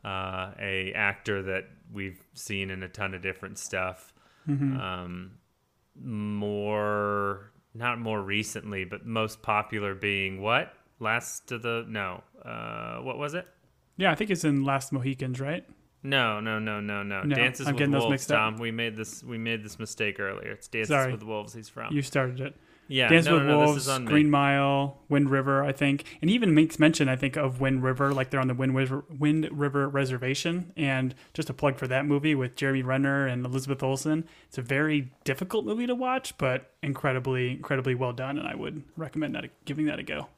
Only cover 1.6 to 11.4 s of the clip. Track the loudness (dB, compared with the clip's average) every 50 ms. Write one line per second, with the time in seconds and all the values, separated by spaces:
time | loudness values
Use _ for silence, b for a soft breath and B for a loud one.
1.6 | -4 -8 -20 _ _ -14 -10 -8 -8 -8 -10 -14 -20 _ _ -16 -10 -8 -6 -4
2.6 | -4 -6 -6 -8 -10 -12 -8 -6 -6 -6 -6 -6 -6 -6 -6 -6 -10 -14 -12 -12
3.6 | -10 -6 -4 -2 -2 -4 -6 -10 -18 -20 _ b b b b b b -4 -2 0
4.6 | 0 0 -2 -2 -4 -6 -6 -8 -8 -10 -10 -12 -12 -14 -18 -20 _ _ _ _
5.6 | _ _ _ _ _ _ _ -14 -10 -8 -6 -6 -4 -4 -4 -4 -4 -2 -2 -2
6.6 | -2 -2 0 0 0 0 0 0 0 0 0 0 0 -2 -4 -6 -10 -20 _ _
7.6 | _ _ _ -4 -4 -4 -4 -2 -4 -4 -2 -2 -2 0 0 -2 -2 -2 -6 -10
8.6 | -8 -6 -6 -6 -6 -6 -10 -12 -10 -4 -2 -2 -2 -2 -4 -8 -2 0 0 0
9.6 | 0 0 -4 -4 -2 -4 -4 -2 -2 0 0 0 -2 -4 -4 -4 -2 0 0 0
10.6 | 0 -2 -12 _ _ _ _ _ -2 0 0 0 -2 -6 -14 -14